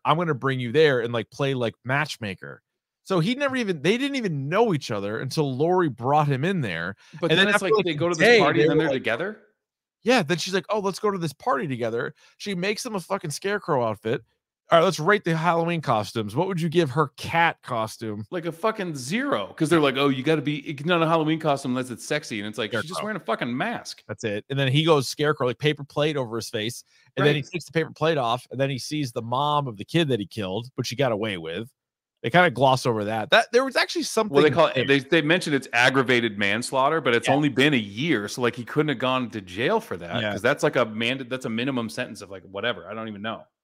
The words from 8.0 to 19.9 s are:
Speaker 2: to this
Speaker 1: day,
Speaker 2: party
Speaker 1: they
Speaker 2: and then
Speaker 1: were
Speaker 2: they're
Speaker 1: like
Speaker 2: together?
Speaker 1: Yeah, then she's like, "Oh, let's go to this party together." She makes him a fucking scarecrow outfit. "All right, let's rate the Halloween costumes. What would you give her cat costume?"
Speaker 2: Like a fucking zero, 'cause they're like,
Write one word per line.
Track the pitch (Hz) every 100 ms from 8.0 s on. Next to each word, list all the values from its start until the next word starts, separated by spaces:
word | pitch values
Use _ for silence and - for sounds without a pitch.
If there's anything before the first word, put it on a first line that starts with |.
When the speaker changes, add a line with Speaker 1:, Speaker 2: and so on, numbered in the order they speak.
| 170
Speaker 2:
to |
this | 170
Speaker 1:
day, | 202 233
Speaker 2:
party | 180 160
Speaker 1:
they |
Speaker 2:
and | 117
then | 151
Speaker 1:
were |
Speaker 2:
they're | 160
Speaker 1:
like | 131
Speaker 2:
together? | 110 117 185 214 _ _ _ _ _ _
Speaker 1:
Yeah, | 202 254
then | 143 175
she's | 185
like, | 190 -
"Oh, | 214
let's | 196 180
go | 214
to | 196
this | 165
party | - - 262 175
together." | 123 117 117 139 - _ -
She | 208 185
makes | 190 214
him | 247 208
a |
fucking | - 196 160
scarecrow | - 196 208 - 143 113
outfit. | 104 110 120 - _ _ _ -
"All | 170
right, |
let's | 180 156
rate | 156 208
the | 170 160
Halloween | 170 170 165 170
costumes. | 139 113 101 113 104 117
What | 190
would | 185
you | 170
give | 165 151
her | 143 147 -
cat | - 165 165 -
costume?" | - 120 110 - 110 104 110
Speaker 2:
Like | 180 160
a |
fucking | 160 220 220 180
zero, | 143 123 220 285 110 95
'cause | - 151
they're | 165
like, | 143